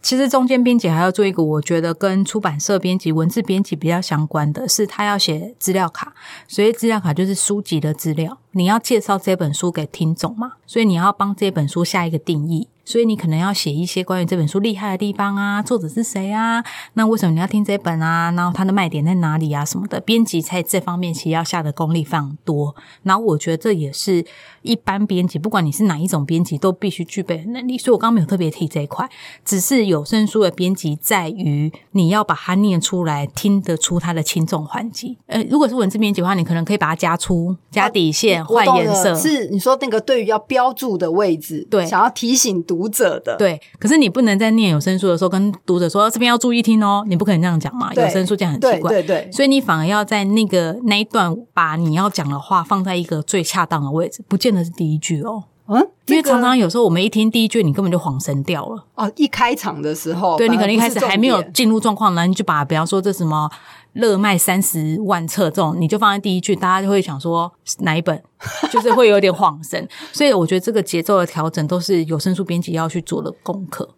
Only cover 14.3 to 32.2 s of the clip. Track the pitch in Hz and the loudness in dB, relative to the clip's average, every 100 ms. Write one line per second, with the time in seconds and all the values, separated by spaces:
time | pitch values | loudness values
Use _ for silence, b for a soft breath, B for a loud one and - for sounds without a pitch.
14.3 | 180 151 196 220 190 202 190 208 196 202 | 0 0 0 -2 -2 -6 -4 -4 -2 -4
15.3 | 202 202 202 208 240 160 220 226 196 190 | -2 -2 -4 -2 -2 -2 -4 -4 -4 -4
16.3 | 214 226 233 233 B B - 220 226 185 | -2 -2 -2 -6 B B 0 0 2 2
17.3 | 160 190 214 208 196 180 160 160 165 170 | 0 0 0 0 -2 -2 -2 0 0 0
18.3 | 175 175 175 190 196 170 151 156 180 165 | -2 -2 -2 0 0 0 0 0 2 0
19.3 | 156 156 147 147 - 196 - - 226 226 | 0 -2 -2 -4 -6 -6 -6 0 2 2
20.3 | 170 156 180 170 190 185 175 175 160 160 | -2 -4 -6 -2 -2 -2 -4 -4 -4 -2
21.3 | 160 160 175 151 143 160 165 147 160 139 | -2 -2 -4 -4 -4 -2 -2 -2 -4 -4
22.3 | 151 - 147 143 - B B 190 196 226 | -8 -4 -2 -4 -6 B B 0 0 2
23.3 | 151 - 160 226 185 143 139 - 180 165 | 0 -2 -2 0 -2 -2 -6 0 0 -2
24.3 | B B B 226 233 - 196 208 180 180 | B B B -4 -2 -2 -2 0 0 0
25.3 | 151 190 214 156 143 208 151 180 165 139 | -2 -2 0 0 2 0 0 0 -2 0
26.3 | 165 175 147 190 185 202 - 165 202 185 | 0 0 0 -2 0 -4 -4 -8 -8 -6
27.3 | 165 180 247 254 254 - 226 226 226 156 | -6 -6 -6 -6 -4 2 2 4 2 2
28.3 | 196 165 - 160 151 147 - 254 B B | 0 -2 -2 -4 -4 -6 -8 -10 B B
29.3 | B - 196 180 269 202 156 147 220 214 | B -4 -2 2 2 2 0 0 0 2
30.3 | 214 190 - 180 190 160 151 - 202 165 | 2 2 2 -2 -2 -4 -4 -2 -2 -2
31.3 | 214 156 147 151 B B 196 165 208 | -4 -2 0 -2 B B 0 2 2